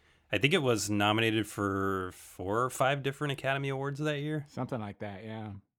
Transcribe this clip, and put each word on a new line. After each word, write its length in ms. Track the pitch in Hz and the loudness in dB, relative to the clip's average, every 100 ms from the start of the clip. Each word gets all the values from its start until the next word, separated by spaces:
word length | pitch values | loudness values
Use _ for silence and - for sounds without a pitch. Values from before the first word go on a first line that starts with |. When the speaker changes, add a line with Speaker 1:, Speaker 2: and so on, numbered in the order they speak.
| _ _ _ | _ _ _
Speaker 1:
I 60 | 101 | 2
think 140 | 139 | 4
it 80 | 180 | 4
was 280 | 131 110 98 | 4 4 2
nominated 580 | 104 104 107 113 110 104 | 2 4 4 4 2 0
for 640 | - 101 98 98 95 92 | -2 0 0 0 0 -4
four 500 | - - - 92 110 | -10 -18 -8 -2 0
or 60 | 127 | 0
five 340 | - 131 143 | 2 2 2
different 280 | 135 135 147 | -2 -4 -4
Academy 360 | 135 135 139 139 | -2 -2 -2 -2
Awards 300 | 135 139 139 | -4 -4 -4
that 200 | 151 147 | -2 -2
year. 260 | 147 156 143 | -4 -4 -6
Speaker 2:
Something 320 | - 123 123 | -8 -6 -4
like 180 | 104 98 | -6 -8
that, 240 | 104 98 | -10 -10
yeah. 260 | 110 110 107 98 - | -10 -8 -8 -12 -16